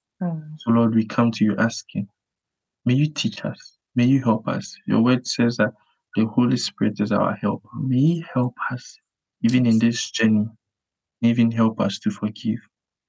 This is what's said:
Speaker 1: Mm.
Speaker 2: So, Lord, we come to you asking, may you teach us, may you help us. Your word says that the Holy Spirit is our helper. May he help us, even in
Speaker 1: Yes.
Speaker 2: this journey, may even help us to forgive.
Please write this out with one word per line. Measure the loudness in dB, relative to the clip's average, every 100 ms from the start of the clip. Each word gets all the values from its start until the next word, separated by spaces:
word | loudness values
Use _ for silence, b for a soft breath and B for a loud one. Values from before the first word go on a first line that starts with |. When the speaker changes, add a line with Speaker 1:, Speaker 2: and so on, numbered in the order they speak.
| _ -8
Speaker 1:
Mm. | -6 -6 -10 -8
Speaker 2:
So, | 0
Lord, | 2 4
we | 2
come | 0 0 0
to | 2
you | 0 2
asking, | -2 -4 -10 -8 -8 _ _ _ _ _ _ _
may | 0
you | 2 0
teach | -2 -6 -6
us, | -10 -10 -16 _ _ 0
may |
you | 2 2
help | 2 0 -2
us. | -6 -8 -12 -2
Your | 2
word | 2 0 -2
says | -2 0 0
that | -2 -4 _ _ _ -2
the | 0
Holy | 2 2 0
Spirit | -4 -4 -2 -2
is | -2
our | 0 -2
helper. | -2 -4 -4 -8 -6
May | -2 2
he | 2 0 -2
help | -2 -2 -4 -8
us, | -8 -12 -20 _ _ _ _
even | 0 2 4
in |
Speaker 1:
Yes. | 4
Speaker 2:
this | 2 0 -6
journey, | 0 2 2 0 -6 _ _ _ _ _ _
may | 0
even | 2 2
help | 2 0 0
us | -4 -4
to | -6
forgive. | -4 -6 -6 -6 -6 -8 _ _ _